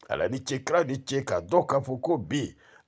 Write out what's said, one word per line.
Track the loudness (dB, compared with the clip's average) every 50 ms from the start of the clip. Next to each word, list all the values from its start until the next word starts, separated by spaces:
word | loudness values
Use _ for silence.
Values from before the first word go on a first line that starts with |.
| -8 -6
Ala | -2 0 0 0
ni | 0 -2 -4
ce, | -4 -4 -4
kira | -2 2 2 2 2
ni | 2 -2 -6 -4
ce, | -2 -2 -2 0
ka | 0 -2 -2
dɔn | 0 4 2 4 4
k'a | 4 0 0
fɔ | 0 -2 -6 -4
ko | 0 0 0 0
bi | 0 -2 -2 -2 -2 -2 -6 _ -20 -20 -20 -16 _